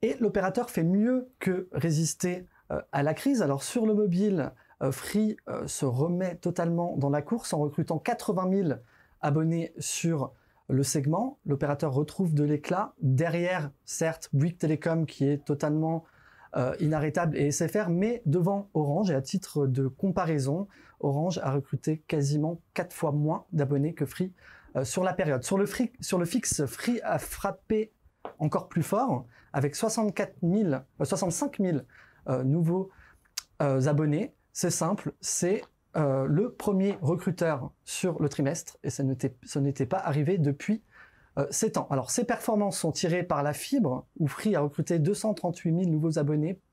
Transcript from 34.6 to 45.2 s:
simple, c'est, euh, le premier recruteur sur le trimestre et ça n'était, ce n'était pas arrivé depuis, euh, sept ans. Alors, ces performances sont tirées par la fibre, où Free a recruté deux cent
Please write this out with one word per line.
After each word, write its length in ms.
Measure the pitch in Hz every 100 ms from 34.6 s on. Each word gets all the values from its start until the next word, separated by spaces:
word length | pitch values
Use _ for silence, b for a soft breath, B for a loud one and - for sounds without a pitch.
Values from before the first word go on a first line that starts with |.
| 175
simple, 420 | 165 165 202 - -
c'est, 400 | - - 175 196 - _ _ -
euh, 280 | 147 135 135
le 260 | 151 233
premier 460 | - - 190 196 196
recruteur 720 | 147 175 - - 170 147 139 - -
sur 360 | - 185 156
le 60 | 147
trimestre 500 | 139 139 160 - -
et 60 | 143
ça 140 | -
n'était, 320 | 135 131 135 -
ce 160 | - 147
n'était 260 | 139 139 131
pas 140 | 190
arrivé 380 | 185 147 147 190
depuis, 460 | 147 139 - 220 B B B B B -
euh, 100 | 139
sept 260 | 143 220 220
ans. 100 | 131
Alors, 220 | 139 120
ces 140 | - 233
performances 540 | 226 - 214 202 -
sont 120 | 170
tirées 320 | - 180 175
par 200 | 180 151
la 100 | 143
fibre, 520 | 147 - 277 175 127 - -
où 80 | 147
Free 280 | - 220 185
a 60 |
recruté 380 | 147 - 156 170
deux 140 | 151
cent 200 | 202